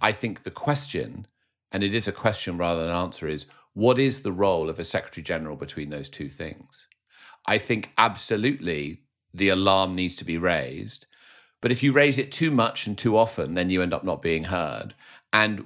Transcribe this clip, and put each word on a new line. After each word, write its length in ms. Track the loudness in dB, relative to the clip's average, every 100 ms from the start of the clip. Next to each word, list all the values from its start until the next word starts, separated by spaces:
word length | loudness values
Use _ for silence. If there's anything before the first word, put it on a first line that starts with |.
I 100 | 0
think 320 | 0 -4 -6
the 80 | -12
question, 760 | -6 -2 0 0 -4 -4 -8 -16 _ _ _ _
and 120 | -2
it 100 | 0
is 140 | 0 -2
a 40 |
question 460 | 0 0 0 -4 -2
rather 240 | 0 0
than 80 | 0
an 60 | -2
answer, 320 | -2 -4 -6
is 180 | -4 -6 -12 _
what 260 | 2 4 6
is 240 | 4 0
the 80 | -4
role 360 | 0 2 2 0
of 100 | -4
a 40 |
Secretary 400 | -4 -4 -4 -12
General 320 | -6 -6 -6 -8
between 360 | -10 -8 -8
those 180 | -8 -10
two 180 | -10 -12
things? 600 | -10 -12 -12 -18 -20 -20 _ _ _ -20 -10 0
I 120 | 0
think 340 | 2 -2 -2 4
absolutely 1080 | 4 4 -2 0 0 0 -2 -4 -4 -10 _ _ _
the 160 | 0 2
alarm 460 | 4 4 4 4 0
needs 200 | -2 -4
to 80 | -4
be 120 | 0
raised. 680 | 2 2 -2 -8 -10 -12 -16 _ -20 -20 _ _
But 100 | 0
if 100 | 2
you 80 | 4
raise 260 | 4 4 2
it 140 | -2
too 200 | 0 2
much 360 | 4 2 0 -6
and 100 | -2
too 200 | 2 4
often, 360 | 4 2 -4
then 160 | 0 2
you 120 | 2
end 120 | 2
up 100 | 0 -2
not 160 | -4
being 240 | 0 -2 -2
heard. 500 | -2 -4 -6 -10 -16 -20 -20 0
And 260 | 2 2 0